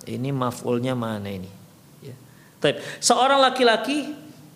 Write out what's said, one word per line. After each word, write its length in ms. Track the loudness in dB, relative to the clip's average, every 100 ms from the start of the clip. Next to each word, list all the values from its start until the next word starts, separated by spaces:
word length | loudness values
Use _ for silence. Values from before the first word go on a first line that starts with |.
| -10
ini 240 | -6 -4
maf'ulnya 640 | -2 -2 -4 -2 -2 0 -2
mana 320 | -4 -6 -6
ini? 240 | -10 -12 -18 -20 -20 -20 -20
Ya. 160 | -18 -18 -20 -20 -20 -2
Taib. 160 | 0 0 -6 -2
Seorang 400 | 2 4 4 6
laki-laki 720 | 4 4 4 4 0 -4 -6 -10 -16 -20 -20